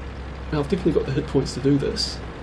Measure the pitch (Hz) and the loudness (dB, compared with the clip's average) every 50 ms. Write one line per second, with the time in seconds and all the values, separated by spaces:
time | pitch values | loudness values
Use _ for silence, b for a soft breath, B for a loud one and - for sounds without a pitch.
0 | - - - - - - - - - - 151 147 139 - 196 180 - 170 - - | -10 -10 -10 -10 -10 -10 -10 -10 -6 -2 -2 -2 0 0 0 2 2 2 2 2
1 | - 135 135 147 143 - - 139 123 - - 123 135 139 143 139 - 104 - - | 2 2 0 0 0 2 2 2 2 2 -2 0 4 4 4 4 4 0 0 -2
2 | - - - - - - - - | -2 -2 -4 -6 -8 -10 -10 -12